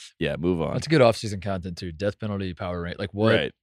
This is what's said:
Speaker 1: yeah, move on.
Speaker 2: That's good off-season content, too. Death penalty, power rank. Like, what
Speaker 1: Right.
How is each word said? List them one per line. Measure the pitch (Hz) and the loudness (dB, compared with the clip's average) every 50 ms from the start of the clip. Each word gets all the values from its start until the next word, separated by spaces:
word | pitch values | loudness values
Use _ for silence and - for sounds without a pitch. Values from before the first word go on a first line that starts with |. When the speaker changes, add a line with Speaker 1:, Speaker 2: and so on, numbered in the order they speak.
| - - _ - | -10 -16 _ -4
Speaker 1:
yeah, | 82 73 71 | -2 -2 -2
move | 71 82 90 92 82 | 0 0 2 2 2
on. | 78 71 - | 0 -2 -2
Speaker 2:
That's | - - 147 | -4 0 2
good | 160 147 | 6 6
off-season | 123 117 110 - - 107 104 95 | 8 6 6 2 -2 -8 -6 -6
content, | 85 101 98 92 85 95 85 - | -4 -4 -4 -4 -6 -8 -8 -8
too. | 98 87 | -8 -8
Death | 80 76 98 104 101 - | -6 -4 -2 -4 -2 -4
penalty, | 110 104 101 98 98 92 | -4 -6 -4 -4 -4 -6
power | 87 - 98 90 90 87 | -6 -6 -6 -6 -4 -4
rank. | 85 87 87 - | -6 -6 -6 -6
Like, | 101 95 - | -8 -6 0
what | 101 110 113 113 | 2 4 4 4
Speaker 1:
Right. | 87 71 - - _ | 4 2 -2 -6 _